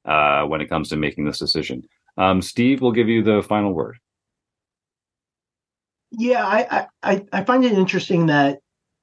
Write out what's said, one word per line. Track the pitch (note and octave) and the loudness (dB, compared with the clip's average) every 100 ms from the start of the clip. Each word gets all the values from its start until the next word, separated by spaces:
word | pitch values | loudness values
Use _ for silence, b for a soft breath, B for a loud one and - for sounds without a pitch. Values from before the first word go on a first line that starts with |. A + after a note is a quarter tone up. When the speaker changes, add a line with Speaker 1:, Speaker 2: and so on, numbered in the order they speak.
| - | -2
Speaker 1:
uh, | D2+ D2 C#2+ D2+ | 0 2 0 -2
when | D#2 | -4
it | D2+ | -4
comes | D#2+ D2 | -6 -4
to | D#2 | -4
making | D2 D2 D2 | -4 -4 -6
this | - | -6
decision? | D2+ D#2+ D2 B1+ - _ _ - | -4 -4 -6 -10 -14 _ _ -2
Um, | F#2+ F#2+ | 0 0
Steve, | F2+ - A#2+ C3+ | -2 0 0 2
we'll | B2+ | 0
give | A2+ A2 | 2 2
you | A#2 | 2
the | G#2+ G#2 | 2 0
final | - G#2+ G2+ | 0 -2 0
word. | E2+ - A#2+ _ _ _ _ _ _ _ _ _ _ _ _ _ _ _ _ _ _ _ _ _ | -2 -6 -12 _ _ _ _ _ _ _ _ _ _ _ _ _ _ _ _ _ _ _ _ _
Speaker 2:
Yeah, | A3+ A#3+ B3+ F#3 | -6 0 0 2
I, | G#3+ B3 - | 0 0 -2
I, | - _ | -6 _
I, | - G3+ - | -2 -2 -2
I | F#3+ | -4
find | G3 B3+ B3 | 2 2 4
it | |
interesting | G3 F#3+ F#3 - F3 E3 | 2 2 0 0 2 4
that | D3 C#3 C#3+ _ _ _ _ | 4 2 0 _ _ _ _